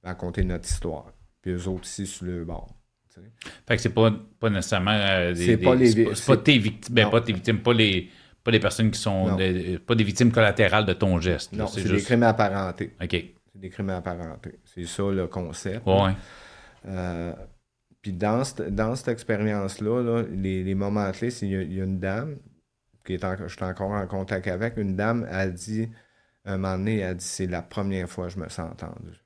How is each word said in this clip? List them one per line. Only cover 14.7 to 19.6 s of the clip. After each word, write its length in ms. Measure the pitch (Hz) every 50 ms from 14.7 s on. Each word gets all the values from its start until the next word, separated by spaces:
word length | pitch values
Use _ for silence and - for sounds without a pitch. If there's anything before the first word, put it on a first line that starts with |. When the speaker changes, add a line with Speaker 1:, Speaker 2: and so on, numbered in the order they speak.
| _ 90 87
Speaker 1:
ça 240 | 85 - - 101 98
le 160 | 98 95 90 87
concept, 600 | - 95 90 82 82 - - 101 95 113 - 98
Speaker 2:
Ouais. 60 | 95
Speaker 1:
là. 220 | 98 98 95 95 98 - - - - - - - - - - - _ _
Euh, 480 | - 95 92 92 90 87 85 85 87 - - - - - _ _ _ _ _ _ _ _ _
puis 120 | _ 104 92
dans 320 | 87 104 104 110 120 135
cette, 280 | 135 - - 90 80 101
dans 220 | 98 110 110 123
cette 140 | 131 - -
expérience-là, 920 | 117 113 - - 113 101 107 107 104 101